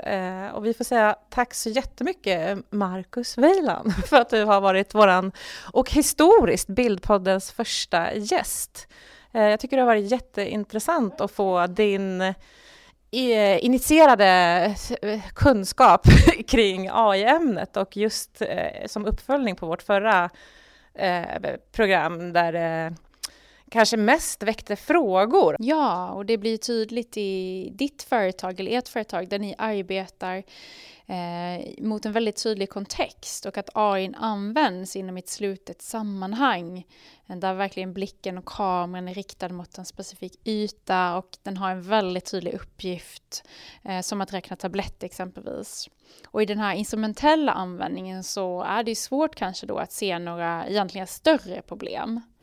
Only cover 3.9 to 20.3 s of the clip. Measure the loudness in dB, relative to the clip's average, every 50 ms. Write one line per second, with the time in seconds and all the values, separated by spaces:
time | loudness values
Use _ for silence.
3.9 | -2 -2 0 6 6 6 6 6 2 2 4 4 4 4 4 4 2 2 0 0
4.9 | 4 6 6 6 6 4 2 -2 -6 -10 -16 -16 -16 -16 -10 -2 0 0 0 2
5.9 | 2 2 2 2 4 6 8 8 8 8 8 6 2 0 -2 -4 0 0 2 2
6.9 | 0 0 2 2 2 2 2 2 0 0 -2 -8 -8 -8 -6 -4 -4 -6 -4 -2
7.9 | -2 -2 0 -2 -4 -6 -4 -2 -2 -2 -2 -4 -6 -8 -8 -10 -14 -20 -20 _
8.9 | -20 -20 -20 -20 -20 -20 _ _ 0 2 4 4 2 0 -2 -2 2 2 4 4
9.9 | 4 2 2 -2 -2 -4 -4 _ -8 -6 -6 -4 -4 -6 -6 -6 -8 -6 -2 0
10.9 | 0 0 0 -2 -2 -4 -6 -6 -2 -2 0 0 2 2 0 0 0 0 2 2
11.9 | 2 0 -2 -4 -4 -2 -2 -2 -4 -6 -14 _ _ -20 -20 -20 -20 -20 -20 -20
12.9 | _ _ _ -8 -4 -2 0 2 4 4 4 4 4 4 4 2 2 2 4 6
13.9 | 8 10 10 10 10 8 8 8 8 6 6 4 4 2 2 0 -2 -4 -8 -10
14.9 | -8 -6 -4 -4 -6 -6 -8 -8 0 4 6 6 6 4 2 -2 2 6 8 8
15.9 | 8 8 10 10 10 12 10 8 6 4 -2 0 2 4 4 4 2 -2 -4 -2
16.9 | 0 2 4 4 4 4 4 4 4 4 4 0 0 -2 -4 -4 -4 -4 -4 -4
17.9 | -2 -2 -2 -2 -2 -4 -10 -10 _ -8 -6 -4 -4 -4 -4 -6 -6 -8 -12 -8
18.9 | -8 -6 -4 -4 -4 -4 -2 -2 -2 0 0 -2 -4 -6 -6 -8 -8 -6 -2 0
19.9 | 0 2 2 4 2 2 2 0